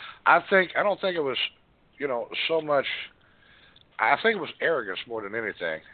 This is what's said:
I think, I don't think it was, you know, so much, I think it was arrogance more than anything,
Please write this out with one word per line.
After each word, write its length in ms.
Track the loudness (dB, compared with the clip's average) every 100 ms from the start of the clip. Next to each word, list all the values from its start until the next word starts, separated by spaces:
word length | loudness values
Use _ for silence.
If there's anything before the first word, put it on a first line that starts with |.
| -18 0
I 160 | 4 4 6
think, 220 | 2 2 0
I 40 |
don't 160 | 0 0
think 120 | -2 -2
it 40 |
was, 160 | -2 -2 -4 _ _ _ _ -8
you 100 | -4
know, 200 | -4 -6 -6 0
so 140 | 0
much, 240 | 2 2 0 -4 -12 _ _ _ _ -20 -20 _ _ 0
I 180 | 2 4
think 140 | 2 0
it 40 |
was 80 | -4 -2
arrogance 360 | 0 0 -2 -8 -8
more 140 | -8
than 120 | -6
anything, 460 | -6 -6 -4 -6 -6 -10